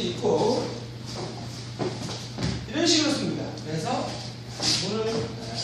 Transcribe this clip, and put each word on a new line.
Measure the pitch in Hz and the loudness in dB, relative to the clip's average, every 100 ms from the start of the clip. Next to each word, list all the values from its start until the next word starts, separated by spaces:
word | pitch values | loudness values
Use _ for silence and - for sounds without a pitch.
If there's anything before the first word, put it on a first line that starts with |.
| 180 | -2
있고, | - - - 214 - - - - - - - - - - - - - - - - - - - - - - | 2 4 6 6 4 2 -4 -8 -8 -8 -6 -6 -6 -8 -8 -6 -2 -2 -2 -4 -6 -6 -2 0 0 -2
이런 | 294 339 | 2 6
식으로 | 311 285 | 6 6
씁니다. | 214 185 123 - - | 2 0 -2 -4 -6
그래서 | 151 160 247 285 - - - - - - - - 196 | -4 -2 0 0 -2 -6 -8 -10 -10 -2 2 2 2
오늘, | 214 220 | 0 0
아, | 226 - - - - | 0 -2 -6 -6 -4